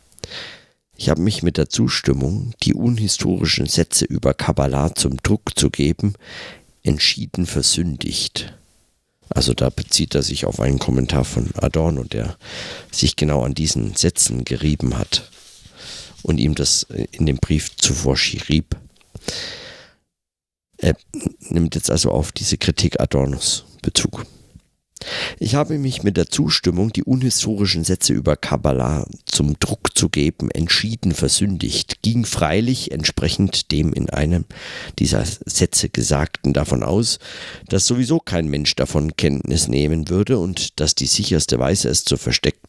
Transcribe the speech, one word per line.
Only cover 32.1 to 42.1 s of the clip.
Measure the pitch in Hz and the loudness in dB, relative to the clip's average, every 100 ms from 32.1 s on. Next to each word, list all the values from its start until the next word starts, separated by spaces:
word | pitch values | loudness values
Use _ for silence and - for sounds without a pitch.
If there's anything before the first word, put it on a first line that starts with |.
| 117 | 0
freilich | 107 - 76 92 120 127 - | 0 0 2 2 2 0 -4
entsprechend | 73 - - 82 - 98 - - | -2 -2 0 0 2 2 0 -2
dem | 76 78 | 0 2
in | - - | 0 -2
einem | - 76 87 - - - - - - | 0 2 0 -2 -10 -14 -14 -10 0
dieser | - 52 | 2 2
Sätze | - - - - - - - | -2 -6 -4 0 2 2 -2
Gesagten | - 60 71 78 - 67 | -2 0 2 0 -2 0
davon | 71 73 64 | 2 2 0
aus, | 52 98 117 - - - - - - | 2 0 0 -2 -8 -14 -14 -14 -2
dass | 98 - | 0 2
sowieso | 123 123 165 | 2 2 0
kein | - 87 78 | 0 -2 0
Mensch | 71 71 | 0 0
davon | - 67 78 78 - | 0 0 2 0 2
Kenntnis | 78 69 - 80 - | 0 0 0 0 2
nehmen | 65 76 82 71 | 2 2 2 2
würde | 90 104 123 | 0 2 2
und | 87 85 - - | 0 -2 -6 -2
dass | 87 - | 0 0
die | - | 0
sicherste | - 101 82 - 60 | 0 2 0 2 0
Weise, | 65 98 60 | 2 2 0
es | - | 0
zu | - | 0